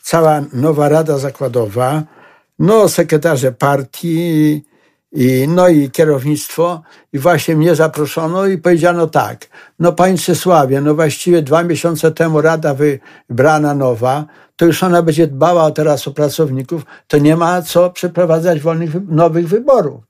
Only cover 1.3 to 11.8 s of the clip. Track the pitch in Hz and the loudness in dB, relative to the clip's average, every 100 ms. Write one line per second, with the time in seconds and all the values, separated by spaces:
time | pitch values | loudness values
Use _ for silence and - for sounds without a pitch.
1.3 | - 131 123 107 110 127 156 156 _ _ | -6 -4 -2 -4 -2 -2 -2 -6 _ _
2.3 | _ _ - 165 220 185 - 170 156 165 | _ _ -2 2 4 2 2 0 0 0
3.3 | 139 135 120 143 143 131 - 170 165 170 | 0 -2 -2 -2 -2 -4 -10 -6 -4 0
4.3 | 156 151 151 - _ _ _ _ - 127 | 2 2 0 -8 _ _ _ _ -2 0
5.3 | 127 139 175 180 156 139 - 156 139 143 | 0 0 4 4 4 2 0 0 0 -2
6.3 | 151 - - 170 160 - _ _ 139 165 | -4 -6 -4 -4 -4 -14 _ _ -2 0
7.3 | 160 - 156 165 156 156 151 143 165 160 | 0 0 0 2 2 0 -2 -6 -4 -4
8.3 | 180 196 185 180 175 175 175 160 147 110 | -2 -2 -2 0 2 2 0 0 -2 -4
9.3 | 117 - - - - 170 165 185 180 - | -8 -20 -20 -20 -2 0 2 0 0 -2
10.3 | 160 - 165 131 135 147 151 156 - 175 | -2 2 2 2 0 0 0 0 -2 0
11.3 | 170 139 160 175 151 | 0 2 0 0 -2